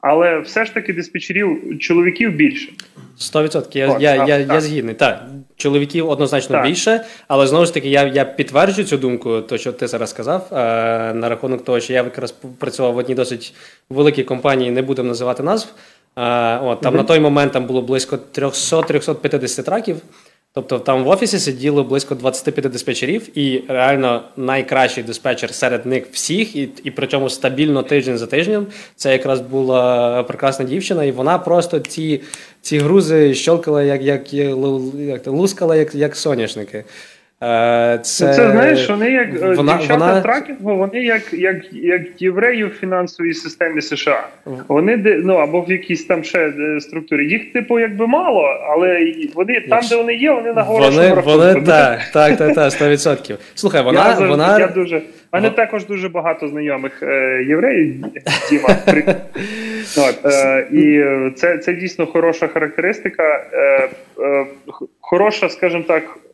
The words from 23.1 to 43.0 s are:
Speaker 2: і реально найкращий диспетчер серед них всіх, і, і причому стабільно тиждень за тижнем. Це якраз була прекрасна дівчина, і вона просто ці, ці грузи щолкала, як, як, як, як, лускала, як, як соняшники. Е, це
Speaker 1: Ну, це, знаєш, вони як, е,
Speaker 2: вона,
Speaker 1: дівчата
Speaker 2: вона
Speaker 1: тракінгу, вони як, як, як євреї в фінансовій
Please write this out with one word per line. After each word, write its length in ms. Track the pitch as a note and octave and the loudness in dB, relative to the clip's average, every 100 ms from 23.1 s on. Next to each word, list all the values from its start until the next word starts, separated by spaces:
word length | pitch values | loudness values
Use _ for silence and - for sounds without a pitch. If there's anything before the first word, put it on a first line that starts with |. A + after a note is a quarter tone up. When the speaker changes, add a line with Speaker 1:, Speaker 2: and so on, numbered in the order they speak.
| G3+ - - | -4 -6 -4
Speaker 2:
і 240 | C#3+ B2+ - | -2 -2 -4
реально 560 | C3 B2+ C#3 B2+ A#2+ - - | 0 2 2 0 -2 -6 -8
найкращий 680 | B2+ C3+ C3 C3 B2+ B2+ | -4 -2 0 2 2 0
диспетчер 500 | A2+ A2+ C3+ B2 B2 | -10 -6 -4 -4 -6
серед 320 | - C3 A#2+ B2+ | -4 -2 -2 -4
них 200 | B2+ B2+ | -4 -4
всіх, 440 | - - F3 A3 D3+ | -10 -4 -2 -4 -4
і, 140 | C3+ - | -8 -8
і 80 | - | -12
причому 380 | C#3 C#3+ C#3+ C3+ | -8 -2 -2 -2
стабільно 540 | - C3 B2+ D#3 C#3 | -2 -4 0 0 0
тиждень 340 | B2+ D3 B2+ A#2+ | 2 0 0 -4
за 100 | A2+ | -2
тижнем. 400 | C3+ F3 G#3+ G3+ - - _ | -2 0 -2 -4 -12 -20 _
Це 160 | C#3 | 0
якраз 300 | C3 C3+ C3 | 0 0 -2
була 840 | B2 C3+ C3 B2+ B2 B2 A#2+ A#2+ | -2 -2 0 2 2 2 0 0
прекрасна 420 | B2 B2 C#3 C3+ C3 | -4 -2 -2 -2 -4
дівчина, 380 | D3+ G3 F3 | -4 -4 -2
і 80 | C#3+ | -2
вона 260 | B2 C3+ F3 | 0 0 0
просто 400 | F3 F3 E3+ D#3+ | 2 0 2 -4
ці, 420 | - - D#3+ C#3+ - - - _ | -4 -8 -4 -4 -6 -20 -20 _
ці 160 | - D3+ | -4 0
грузи 540 | D3 F#3+ E3 D#3+ D3 | 4 4 4 4 4
щолкала, 500 | C3+ - E3 E3+ D3 | 4 2 0 2 0
як, 180 | C#3+ C#3 | 2 0
як, 320 | C3+ C#3 - | 0 -2 -4
як, 220 | C#3+ C#3+ C3 C#3 C3+ C3 C#3+ | -4 -2 0 -2 -2 -6 -8
як, 320 | C#3+ B2+ C#3 | -8 -8 -4
лускала, 480 | C3+ F#3+ G3 E3+ D#3+ | -2 -2 0 0 2
як, 200 | D3+ C#3+ | 2 0
як 200 | D3 - | -4 -2
соняшники. 680 | D#3+ C3 A2 - G#2 G#2+ - - - - _ _ | -2 -2 -2 -6 -10 -12 -16 -20 -20 -20 _ _
Е, 560 | A#2+ A#2 A#2 A#2+ A#2 A#2+ | 0 2 4 4 2 0
це 240 | A2+ - C#3 | -2 0 2
Speaker 1:
Ну, 60 | |
це, 180 | C#3 A3 | 6 6
знаєш, 380 | A3 C#4 D#4 - | 6 4 4 2
вони 220 | G#3 A3+ | 0 2
як, 160 | C4 A#3 C3 | 2 0 -2
е, 100 | F#3 | 0
Speaker 2:
вона, 240 | F3+ C#3+ E3 | 2 4 2
Speaker 1:
дівчата 160 | D3+ D3+ | 2 2
Speaker 2:
вона 240 | E3+ F#3+ | 4 2
Speaker 1:
тракінгу, 540 | F#3+ C4 D4 C4+ G3 G3 | 2 -2 -4 -8 -4 -2
вони 260 | G3 A3+ | -2 -2
як, 300 | B3 A3 - | -2 -2 -2
як, 400 | E3+ F#3 F#3 - | -2 -2 -2 -8
як 480 | - E3 F3+ - - | -6 0 0 -2 -4
євреї 420 | F#3 F3+ A#3 A#3+ G#3 | -2 0 0 0 -4
в 40 | |
фінансовій 640 | - F#3 F#3 | -6 -4 -2